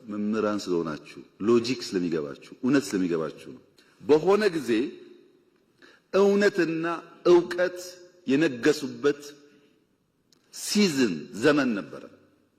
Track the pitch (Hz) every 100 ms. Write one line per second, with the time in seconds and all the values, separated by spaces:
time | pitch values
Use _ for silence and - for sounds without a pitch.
0 | 113 104 104 110 104 104 95 87 80 73
1 | - - - - 101 120 117 127 - 98
2 | 87 80 71 - - - 127 143 - 101
3 | 90 82 78 - - 64 _ _ _ _
4 | 92 151 165 208 214 165 120 110 139 -
5 | - - _ _ _ _ _ _ - _
6 | _ 190 202 202 202 196 160 165 165 165
7 | - - - 175 175 180 180 - - -
8 | - _ - 135 160 123 139 147 131 120
9 | 139 143 - - - _ _ _ _ _
10 | _ _ _ _ _ - - 202 202 139
11 | 120 80 - 95 135 147 131 104 - -
12 | - - _ _ _